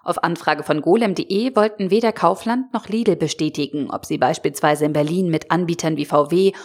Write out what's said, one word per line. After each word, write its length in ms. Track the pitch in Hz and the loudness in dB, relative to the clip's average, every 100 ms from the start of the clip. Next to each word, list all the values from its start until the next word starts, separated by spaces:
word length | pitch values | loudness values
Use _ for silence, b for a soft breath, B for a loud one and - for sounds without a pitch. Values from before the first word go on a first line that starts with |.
Auf 220 | - 170 | -6 -2
Anfrage 400 | 170 170 - 151 | -2 -2 -2 -2
von 180 | 147 151 | 0 0
golem 320 | 156 220 226 | 4 4 4
punkt 160 | 170 - | 0 -2
de 260 | 196 254 240 | -2 0 2
wollten 360 | 214 214 190 | 2 0 0
weder 220 | 208 226 | 2 2
Kaufland 600 | 214 170 190 226 247 254 | 2 0 0 -2 -2 -2
noch 140 | 214 - | -6 -4
Lidl 300 | 220 220 170 | -2 0 2
bestätigen, 760 | 156 - 156 151 139 147 131 | 0 -2 -4 -2 -4 -4 -6
ob 140 | - - | -6 -6
sie 120 | 156 | 0
beispielsweise 680 | 156 156 151 143 151 147 151 | 0 0 -4 0 0 2 0
in 80 | |
Berlin 360 | 147 151 175 180 | 0 0 0 0
mit 220 | 156 - | -2 0
Anbietern 460 | 165 175 170 160 156 | 0 0 -2 -2 -2
wie 80 | 147 | 0
V 260 | 147 147 | 0 2
W 220 | 170 190 190 | 2 2 0